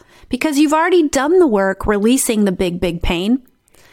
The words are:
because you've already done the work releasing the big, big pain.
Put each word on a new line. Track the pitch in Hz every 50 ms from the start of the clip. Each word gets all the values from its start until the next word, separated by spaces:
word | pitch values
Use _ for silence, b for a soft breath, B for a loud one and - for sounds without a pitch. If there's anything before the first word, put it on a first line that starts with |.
| b b b b b b
because | - 247 - 311 294 269
you've | 302 294
already | 302 311 330 359 359 359 320 285
done | - 269 254 302 349 381
the | 359 294
work | 214 202 196 190 196 - - -
releasing | 214 202 196 226 254 269 - - 233 214 208
the | 196
big, | 185 180 196 180 170 170
big | - 180 175 170
pain. | - - 180 170 180 208 247 269 - _ _ _ _ _ b b b b